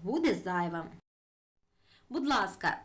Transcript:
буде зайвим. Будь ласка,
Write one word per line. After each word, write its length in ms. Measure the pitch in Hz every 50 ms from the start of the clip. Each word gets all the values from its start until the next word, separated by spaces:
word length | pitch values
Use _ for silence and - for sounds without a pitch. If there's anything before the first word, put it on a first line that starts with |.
| 165
буде 320 | 185 247 330 330 302 202 180 -
зайвим. 400 | 185 180 175 175 170 165 165 160 - - - - _ _ _ _ _ _ _ _ _ _ _ _ _ _ _ _ _ - - _ -
Будь 200 | 247 320 269 285
ласка, 500 | 277 233 196 190 - - - 165 - - -